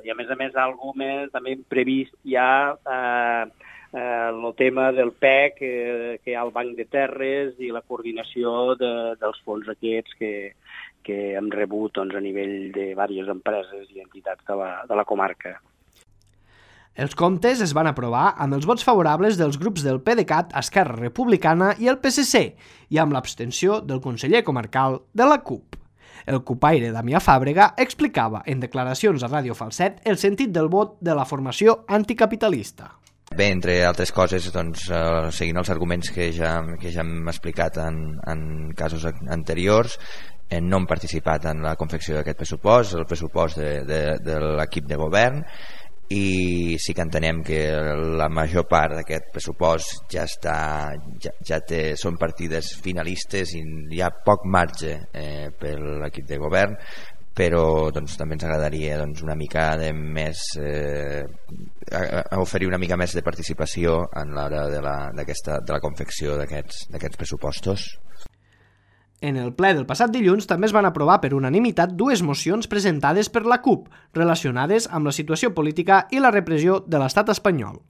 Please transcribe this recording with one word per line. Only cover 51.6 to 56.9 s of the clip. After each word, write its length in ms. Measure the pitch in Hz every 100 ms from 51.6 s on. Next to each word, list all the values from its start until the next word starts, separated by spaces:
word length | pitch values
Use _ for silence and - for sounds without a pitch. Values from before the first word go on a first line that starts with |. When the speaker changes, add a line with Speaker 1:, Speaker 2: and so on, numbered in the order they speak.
| -
Speaker 3:
té, 140 | 82 78 73
són 160 | 90
partides 600 | 82 82 82 85 80 78 -
finalistes 800 | 95 90 82 90 - 98 87 85
i 60 | 78 80 76
hi 80 | 82 87
ha 60 |
poc 300 | - - 101 92
marge, 460 | 92 82 - 78 76 82
eh, 400 | 76 76 73 73
per 240 | - 73
l'equip 540 | 73 73 73 76 71 67
de 80 | 71
govern, 400 | 76 92 101 107 -